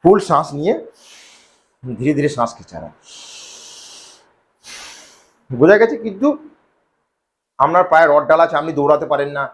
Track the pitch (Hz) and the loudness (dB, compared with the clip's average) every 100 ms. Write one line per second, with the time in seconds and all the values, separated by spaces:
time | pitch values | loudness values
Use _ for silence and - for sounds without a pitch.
0 | 170 202 196 151 151 143 165 320 - _ | 4 2 2 -2 -2 -6 -4 -6 -8 _
1 | - - - _ _ _ _ _ 127 113 | -20 -20 -20 _ _ _ _ _ -16 -6
2 | 131 143 147 139 117 - 92 82 78 _ | -4 -2 -4 -4 -6 -6 -20 -18 -18 _
3 | _ - - - - - - - - - | _ -20 -20 -20 -20 -20 -20 -20 -20 -20
4 | - _ _ _ _ _ - - - - | -20 _ _ _ _ _ -20 -20 -20 -20
5 | - _ _ _ _ 123 156 208 226 233 | -20 _ _ _ _ 2 4 6 2 -2
6 | 220 196 277 285 - _ _ _ _ _ | -10 -4 -4 -4 -12 _ _ _ _ _
7 | _ _ _ _ _ - 139 175 180 160 | _ _ _ _ _ -2 0 2 2 4
8 | 165 147 143 160 165 156 160 143 143 147 | 4 2 2 2 2 -2 -6 -4 0 0
9 | 147 143 143 143 135 | 0 -4 -4 -8 -10